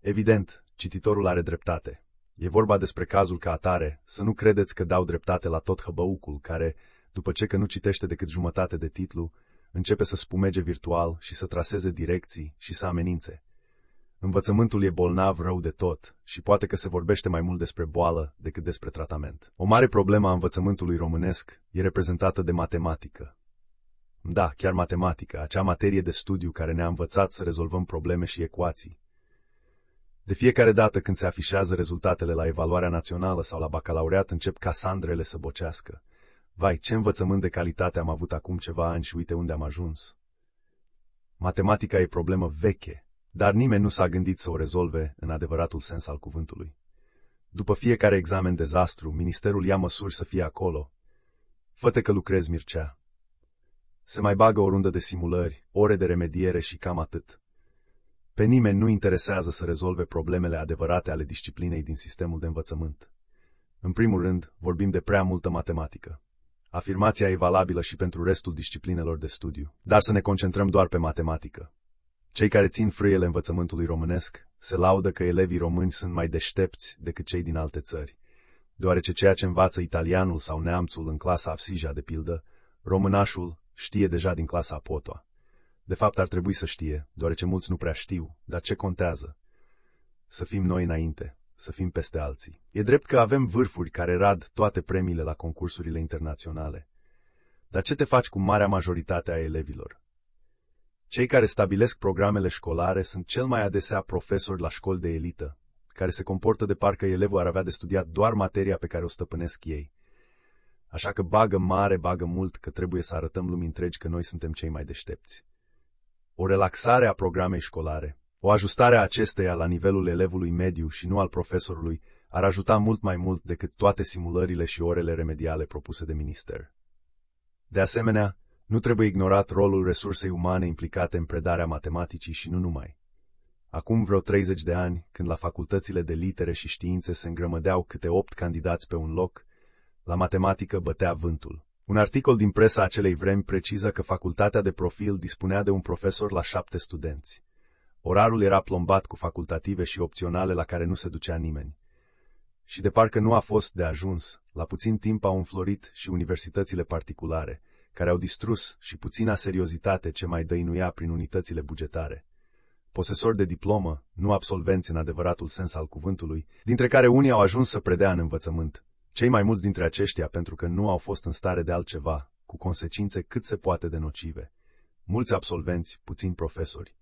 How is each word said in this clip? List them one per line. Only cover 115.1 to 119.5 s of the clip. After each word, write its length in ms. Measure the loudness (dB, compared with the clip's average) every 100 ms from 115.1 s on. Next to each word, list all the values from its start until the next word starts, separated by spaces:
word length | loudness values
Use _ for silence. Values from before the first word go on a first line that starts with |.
| -14 _ -20 _ _ _ _ _ _ _ _ _
O 120 | -4 2
relaxare 600 | 4 4 0 4 6 6
a 60 |
programei 480 | 4 -2 0 0 -2
școlare, 580 | -4 -6 -6 -6 -8 -12 _ _
o 120 | 4
ajustare 460 | 4 4 4 8 8
a 60 |
acesteia 520 | 6 0 -4 0 0